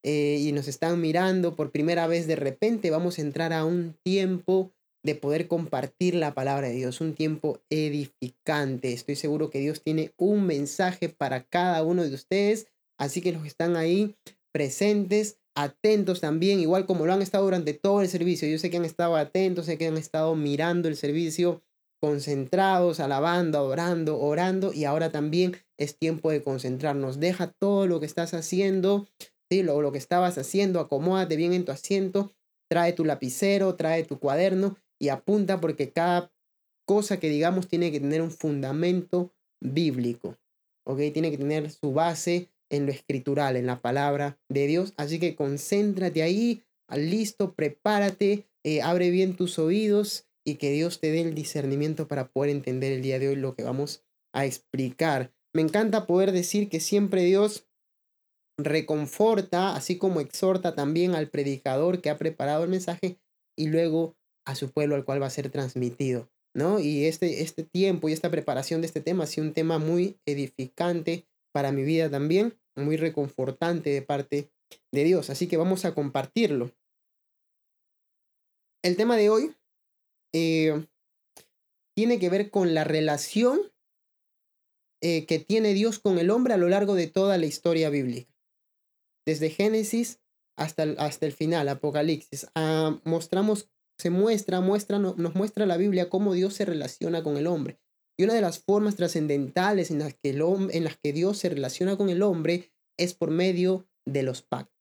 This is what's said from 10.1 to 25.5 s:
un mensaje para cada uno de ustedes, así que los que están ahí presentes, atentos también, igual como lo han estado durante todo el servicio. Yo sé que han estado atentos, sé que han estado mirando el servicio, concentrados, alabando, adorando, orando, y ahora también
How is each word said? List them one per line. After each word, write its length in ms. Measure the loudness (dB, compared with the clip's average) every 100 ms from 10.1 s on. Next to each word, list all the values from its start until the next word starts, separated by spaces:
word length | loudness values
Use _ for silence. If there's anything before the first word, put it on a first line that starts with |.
| _
un 300 | 2 2 2
mensaje 640 | 0 -4 -2 -2 -2 -6
para 340 | -4 -4 -4
cada 400 | -2 0 2 2
uno 200 | 2 2
de 100 | 0
ustedes, 540 | -4 -4 0 2 0 -4 _ _ _
así 240 | -4 -2
que 120 | -2
los 80 | -4
que 80 | -8
están 260 | -2 0 2
ahí 400 | 2 2 0 -4 -20 _ _
presentes, 840 | -4 -2 0 2 2 2 0 0 -8 _ -4
atentos 680 | -4 0 4 4 2 0
también, 400 | 0 2 4 4
igual 240 | 4 2 2
como 200 | 0 2
lo 60 |
han 100 | 2
estado 220 | 2 2
durante 300 | 2 2 -2
todo 280 | 0 2 4
el 60 | 2
servicio. 400 | 0 0 0 0
Yo 120 | 0
sé 100 | -2
que 80 | -2
han 80 | -2
estado 320 | 0 2 2
atentos, 480 | 0 0 0 0 -4
sé 120 | -2
que 100 | -2
han 100 | -2
estado 380 | -2 0 0 2
mirando 520 | 0 0 0 0 0
el 80 | -2
servicio, 680 | -2 -2 -2 0 0 0 _ _ _ _
concentrados, 1000 | -2 -2 -2 -4 0 2 4 4 2 2
alabando, 580 | -2 0 2 2 2 0
adorando, 640 | 0 0 0 0 -2 0
orando, 520 | 0 2 0 0 -2
y 140 | -2 -2
ahora 260 | 0 0
también 460 | -2 -2 0 0